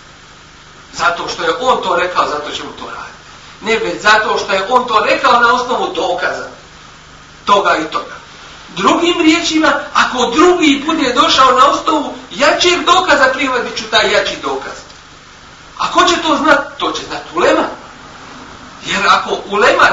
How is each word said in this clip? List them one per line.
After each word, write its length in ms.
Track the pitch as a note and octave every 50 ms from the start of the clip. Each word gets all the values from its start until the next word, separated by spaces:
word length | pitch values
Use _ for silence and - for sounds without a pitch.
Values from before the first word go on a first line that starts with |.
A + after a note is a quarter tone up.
| - - - - - - - - - - - - - - - - - - -
„Zato 340 | - E3+ E3+ E3+ - - - -
što 100 | F3+ E3+
je 140 | E3 - -
on 240 | B3+ B3+ A#3 G#3+ -
to 120 | F#3 F3
rekao, 320 | E3+ F3+ F3+ F3+ E3+ - -
zato 240 | D3 D3 D3 D3
ćemo 200 | - D3+ D3 C3 A#2 -
to 60 | B2
raditi.” 340 | - - - - - - - - - - - - - - -
Ne, 160 | F3+ G#3+ A3+ A3
već 240 | G3 F3 E3+ D3
zato 360 | G3+ G#3+ A3 G#3+ A3 A#3+ G3 F#3+
što 160 | - - G3
je 140 | F#3+ F#3+ -
on 180 | B3+ A#3+ - A#3+
to 180 | A#3 - -
rekao 340 | C4 - - C#4 C4+ B3+ A#3
na 140 | A3+ A#3 B3
osnovu 400 | B3 A#3+ B3+ A#3 G#3 F#3+ F3 -
dokaza 540 | E3 F3+ F3+ F3 F3 F3 - - B2 - - - - - - - - - - - - - - - - - - - - -
toga 320 | - G3+ G3+ F3+ F3+ E3+ D#3+
i 140 | D#3 -
toga. 240 | - - - - - - - - - - - - - - - - F3
Drugim 460 | E3+ G3 B3 D#4 E4+ F4 F4 F4 F4
riječima, 520 | D#4 D#4+ E4 E4+ - - D#4+ D#4 D#4 C#4+ C#4 C#4+ - - -
ako 380 | - - G#3+ A#3+ B3+ A#3+ - -
drugi 480 | D#4 F4 F4+ F4+ E4+ D#4 D4 C4+ - -
bude 280 | D#4+ D#4+ D#4+ C#4 B3 -
došao 380 | C4+ D#4 D#4+ - C4 C4 C4
na 140 | B3+ B3+ -
osnovu 480 | - D#4+ - - - D#4 D4+ B3+ - - - - -
jačeg 540 | F3 F3+ C#4 D#4 F4 - - F4+ F4 - -
dokaza, 400 | E4+ F4 F#4 - D#4 C#4+ C4+ C4+ C4 C4+
prihvatit 440 | C4+ C#4+ B3+ B3+ A#3 G#3+ - - -
ću 60 | - -
taj 200 | A#3 A3 G#3 G3
jači 260 | G#3 G3 - - - -
dokaz. 320 | - C3+ C#3 C3+ - - - - - - - - - - - - - - - - - - - - - - - -
A 140 | - -
ko 120 | - E4 F4+
će 180 | F4+ E4+ D#4+
to 140 | D#4+ D#4+ C#4+
znat? 420 | B3+ D4 D#4 C#4 - - - - -
To 140 | - -
će 100 | - - -
znat 160 | - D3 - - - -
ulema. 300 | A#2+ - D4 D#4+ E3 - - - - - - - - - - - - - - - - - - - - - - - - -
Jer 220 | - - F#3+ G3 F3+
ako 300 | - - - G3+ G3 - -
ulema 440 | G3 G3+ G#3 A#3 - - - - -